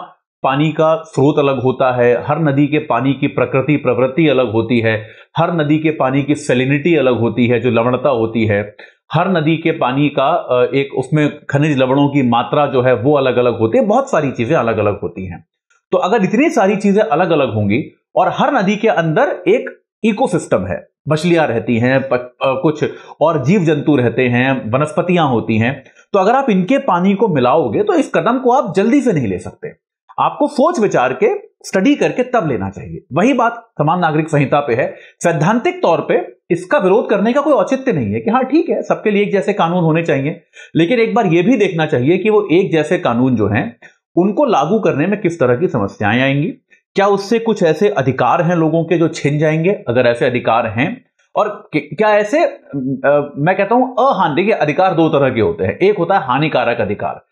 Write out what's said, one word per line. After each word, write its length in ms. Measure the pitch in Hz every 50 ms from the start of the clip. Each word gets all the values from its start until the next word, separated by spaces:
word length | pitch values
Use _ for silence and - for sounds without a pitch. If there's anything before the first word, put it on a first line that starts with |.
| - - - _ _ _ _ _
पानी 300 | - 135 131 143 151 160
का 300 | 147 - 156 156 160 156 -
स्रोत 320 | - - - 131 147 147 151
अलग 240 | 143 139 135 127
होता 340 | 117 127 123 127 135 127 123
है, 280 | 123 120 123 120 - 117
हर 120 | 120 147 151
नदी 280 | 165 147 135 139 147
के 120 | 135 151 151
पानी 340 | 151 - 120 117 127 139
की 140 | 135 131 143
प्रकृति 500 | 139 - - 127 - - 135 131 147 151
प्रवृत्ति 520 | 139 - 127 120 107 127 127 131 170 165 151
अलग 240 | 131 131 131 113
होती 280 | 104 113 110 104 123 117
है, 280 | 110 113 110 107 107 - - - - _ - -
हर 160 | 165 175 175
नदी 240 | 165 151 143 156 151
के 120 | 151 160
पानी 320 | 151 - 139 131 135 139
की 120 | 135 123 147
सैलिनिटी 640 | 147 - - 131 123 131 131 143 147 143 180 170
अलग 220 | 147 131 131 123 110
होती 280 | 117 117 110 131 123
है, 140 | 113 123 117
जो 100 | 107 127
लवणता 380 | 113 117 117 123 127 123 127 151
होती 380 | 131 113 110 110 113 120 110
है, 300 | 101 104 101 104 - - - - - _ _ _ -
हर 160 | - 156 180 190
नदी 280 | 190 165 151 156 165
के 140 | 151 - 165
पानी 380 | 160 165 139 123 127 139 147 147
का, 200 | - 143 135 143
अ, 420 | 175 165 - - 127 123 123 120 139
एक 200 | 139 139 139 -
उसमें 500 | - 139 - 156 151 147 143 - - - -
खनिज 280 | - 143 147 160 143 127
लवणों 300 | 131 127 135 143 143 139
की 140 | 127 143
मात्रा 440 | 135 120 117 117 117 - 143 147 147
जो 160 | 135 120 127
है, 120 | 123 127 127
वो 220 | 110 110 143 151
अलग-अलग 420 | 143 135 131 120 120 123 123 113 104
होती 200 | 110 110 - 254
है, 80 | 262
बहुत 240 | 196 214 262 269 262
सारी 200 | - 165 151 131
चीजें 260 | 110 101 117 113 160
अलग-अलग 440 | 151 117 113 113 107 104 104 98 -
होती 240 | - 87 - - 92
हैं। 200 | 92 90 - - _ _ _ _ _ _ _ _ -
तो 60 | - 185
अगर 260 | 165 185 220 233 190
इतनी 260 | 180 208 226 294 330
सारी 260 | 330 254 196 190 214
चीजें 260 | 190 196 202 190 208
अलग-अलग 520 | 214 - 147 156 185 170 170 147 139 120 107
होंगी 420 | 107 104 98 101 131 160 - _ _ _ _ -
और 120 | - 185 180
हर 260 | - - 220 294 294
नदी 220 | 247 190 190 208
के 120 | 202 233 220
अंदर 400 | - 170 165 160 151 202 277 370 - - - -
एक 340 | 214 262 - - - _ _ _ _ _ -
इकोसिस्टम 600 | 220 208 202 269 233 190 151 - - - 110 92
है, 220 | 92 78 - - _ _ _ - 143
मछलियां 380 | 156 156 170 180 170 170 151
रहती 320 | 131 113 117 113 - 120 113
हैं, 300 | 120 127 135 135 - -
प-, 260 | - 123 - - _ -
अ, 180 | 135 135 131 131
कुछ 220 | - 160 151 - 143 - - - - - - -
और 240 | 147 160 165 151 123
जीव 160 | 131 196 214
जंतु 360 | 165 160 156 147 - 160 147
रहते 260 | 127 123 117 110 131
हैं, 480 | 127 123 120 120 127 135 135 123 101 107
वनस्पतियां 580 | 107 135 151 147 - 180 170 175 170 175 160 139
होती 300 | 127 110 - - 113 107
हैं, 260 | 113 123 135 135 - - _ _ - _
तो 60 | - 196
अगर 140 | 185 202
आप 180 | 240 269 269 262
इनके 280 | 202 185 180 - 262 277
पानी 360 | - - 185 175 180 196 202
को 140 | 196 233 220
मिलाओगे, 540 | 160 135 120 123 135 165 151 117 101 160
तो 120 | - - 370
इस 180 | 320 - - -
कदम 240 | 175 156 208 240 262
को 140 | 262 240
आप 220 | 240 277 285 208 156
जल्दी 260 | 185 202 233 247 294
से 120 | 240 247
नहीं 140 | 190 151 123
ले 120 | 101 90 85
सकते, 300 | - - - - - 73 - _ _ _ _ _ _ _ - -
आपको 260 | 139 160 - - 294
सोच 340 | 285 - - 262 330 349 247
विचार 320 | 208 180 - 147 120 131
के, 420 | 135 - 202 240 403 - - - _ _
स्टडी 320 | - - - 190 190 269 294
करके 280 | 285 285 247 247 -
तब 260 | 247 247 - 233 180 151
लेना 220 | 123 104 95 95
चाहिए। 360 | 95 - - 85 82 80 - -
वही 200 | 123 151 196 254
बात 200 | 277 240 233 233 233 - - _
समान 300 | _ - 151 156 175 180
नागरिक 280 | 175 156 147 156 156 151
संहिता 320 | 156 147 143 120 - 120
पे 140 | 117 - 117
है। 200 | 117 156 190 - - - - _ -
सैद्धांतिक 640 | - 175 160 147 156 185 226 247 - 349 349 370
तौर 180 | - 196 165 -
पे 340 | - - 175 - - - - _ _ -
इसका 280 | 180 170 - - - 294
विरोध 320 | 196 185 185 240 233 -
करने 220 | 233 190 196 233
का 80 | 240 285
कोई 120 | 294 311
औचित्य 400 | 285 220 185 - 269 269 262 269
नहीं 200 | 202 147 120 101
है 80 | 104 117
कि 100 | - 220
हाँ, 140 | 214 262 254
ठीक 240 | - 277 330 349 -
है, 140 | 208 -
सबके 280 | - - 175 - - 214
लिए 120 | 208 196
एक 100 | 208 180
जैसे 200 | 180 190 185 202
कानून 320 | 190 - 175 165 175 180 165
होने 180 | 160 156 165
चाहिए, 400 | 165 170 143 135 135 151 185 - _ _ _ - - - -
लेकिन 220 | 147 165 170 254 233
एक 160 | 226 202 190
बार 120 | 240 220
ये 160 | 180 156 175
भी 140 | 180 202 262
देखना 300 | 208 202 180 175 160 156
चाहिए 320 | 147 151 123 123 143 180 190
कि 120 | - 214
वो 180 | 214 208 - -
एक 200 | 151 185 196 156
जैसे 260 | 151 156 151 151 185 175
कानून 380 | - 135 117 117 127 131 127
जो 120 | 107 104 95
हैं, 280 | 101 117 180 233 - _ - - _ _ _ _ -
उनको 280 | 165 - 202 196 - 302
लागू 340 | 254 185 143 143 156 208 220
करने 280 | - 170 135 131 151
में 140 | 190 208 208
किस 200 | - 160 - -
तरह 160 | 131 123 123
की 120 | 123 175 180
समस्याएं 540 | - 123 98 98 - - 107 101 110 123
आएंगी, 260 | 131 135 135 143 147 214 - _ _ _ _ _ _ _ -
क्या 120 | 190 196
उससे 320 | 202 202 196 196 - 233 226
कुछ 240 | 226 226 214 214
ऐसे 260 | 180 160 156 156 208 208
अधिकार 540 | - 135 131 135 123 - 135 123 147 175
हैं 140 | 170 165 180
लोगों 280 | 165 160 156 156 165 160
के 140 | 165 180 160
जो 100 | 165 160
छिन 300 | 165 - - 147 147 151
जाएंगे, 460 | 156 151 156 160 160 185 202 - - -
अगर 180 | 117 123 123
ऐसे 200 | 120 120 120 156
अधिकार 400 | 127 120 120 - 120 113 117 117
हैं, 380 | 110 98 117 135 190 240 - _ _ _ _ _ _ -
और 120 | - 208 -
क-, 400 | - - - - - 151 - - 156 -
क्या 100 | 214 208
ऐसे, 360 | 208 208 208 208 - 311 339
अ, 880 | - - - _ - 139 143 127 131 135 127 - 143 143 147 139 143 -
मैं 200 | 139 143 175 196
कहता 180 | 190 196 196 233
हूं 200 | 254 254 254 -
अहान-, 420 | - 247 277 220 180 190 160 143
देखिए, 160 | 147 196 214
अधिकार 420 | 208 - 156 147 143 139 185 190 175
दो 140 | 156 165 156
तरह 220 | - 139 139 131
के 100 | 110 113
होते 240 | 104 87 82 - 92
हैं। 140 | 104 - -
एक 200 | 175 196 208 170
होता 200 | 170 165 196 196
है 80 | 190
हानिकारक 540 | 127 123 139 156 156 - 131 120 117 120 117
अधिकार, 440 | 107 95 101 98 - - - - _ _